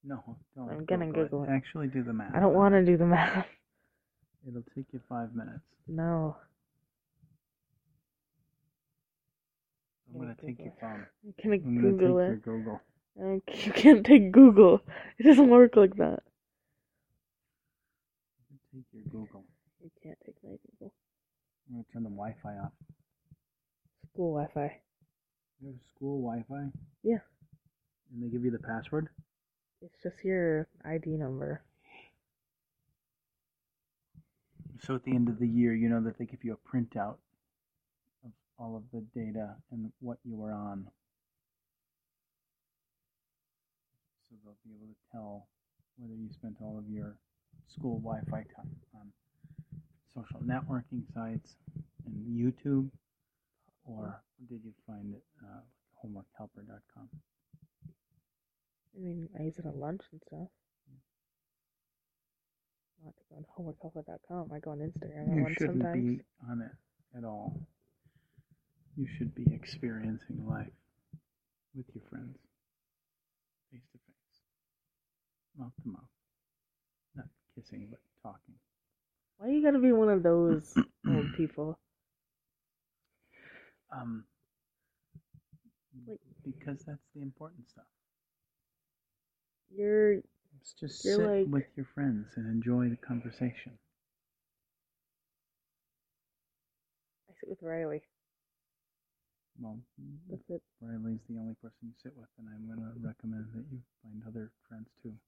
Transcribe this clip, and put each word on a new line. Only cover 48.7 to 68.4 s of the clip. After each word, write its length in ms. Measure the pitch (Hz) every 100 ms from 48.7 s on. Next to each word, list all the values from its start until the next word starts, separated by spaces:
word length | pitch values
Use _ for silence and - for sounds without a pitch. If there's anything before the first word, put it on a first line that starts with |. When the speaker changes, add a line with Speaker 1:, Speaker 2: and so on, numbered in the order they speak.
| - _ 107
Speaker 1:
on 160 | 101 _ _ _ - - - - - _ _ 127
social 240 | 113 -
networking 600 | 120 127 - 127 120 123 113
sites 420 | 117 113 113 - _ - - - _ 117
and 100 | 104 110
YouTube, 640 | 117 123 127 143 139 135 - _ _ _ _ _ _ _ _ -
or 340 | 110 107 - _ _ 123
did 120 | 120
you 100 | 113 104 -
find 260 | 107 101
it, 100 | 101 _ _
uh, 180 | 101 101 120 _ _ _
homeworkhelper 640 | 113 98 95 - 107 - 104
dot 140 | 107 _
com? 140 | - 110 - _ _ _ - - _ - _ _ _ _ _ _ _ _ _ _ 196
Speaker 2:
I 40 |
mean, 280 | 180 170 165 202
I 40 |
use 140 | 156 160
it 60 | 160
at 120 | 143
lunch 240 | 147 190 -
and 80 | 160 -
stuff. 200 | 156 180 _ _ _ _ 131 _ _ _ _ _ _ _ _ _ _ _ _ _ _ _ _ _ _ _ _ 156
Not 80 | _
to 80 | _
go 60 | 156
on 80 | 160 -
homeworkhelper 500 | 165 156 160 160 147
dot 140 | - _
com. 240 | 175 160
I 60 | 147
go 120 | 156
on 80 | 147
Instagram 500 | 156 - 151 151 151
at 40 | 165
Speaker 1:
You 60 |
Speaker 2:
lunch 140 | 135 160
Speaker 1:
shouldn't 240 | 156 123
Speaker 2:
sometimes. 220 | 120 127 123 127
Speaker 1:
be 40 | - _ 120
on 120 | 120
it 100 | 113 - _ _ _ 123
at 60 |
all. 360 | 117 104 107 - - _ _ _ _ _ _ _